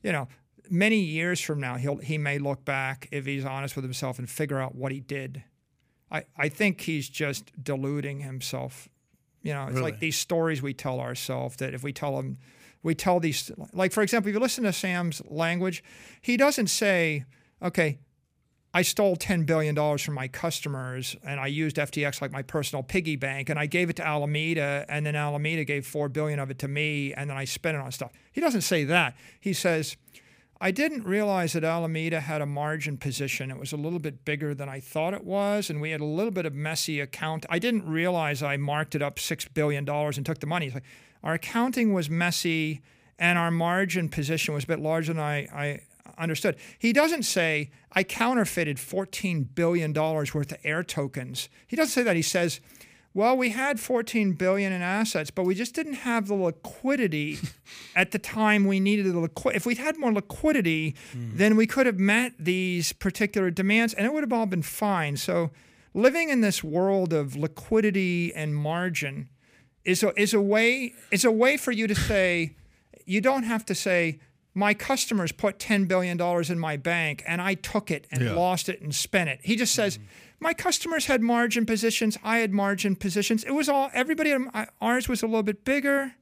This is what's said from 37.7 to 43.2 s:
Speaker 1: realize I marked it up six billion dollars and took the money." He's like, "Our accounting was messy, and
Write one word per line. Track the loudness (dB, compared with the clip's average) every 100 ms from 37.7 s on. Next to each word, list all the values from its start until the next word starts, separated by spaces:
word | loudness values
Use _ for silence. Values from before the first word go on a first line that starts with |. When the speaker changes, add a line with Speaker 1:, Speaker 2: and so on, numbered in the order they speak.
| 0 0
Speaker 1:
realize | 0 2 2 0 -2
I | -2 -2
marked | -2 -2 -2
it | -2
up | -2 -4
six | -6 -6 -4
billion | 0 0 0 -2
dollars | -2 -2 -2
and | -4
took | -6
the | -4
money." | -4 -4
He's |
like, | -8 -14 -20 -20 _
"Our | -4 -4
accounting | -2 0 0 2 2
was | 2 0
messy, | 0 0 0 0 0 0 -4 _ _ _
and | _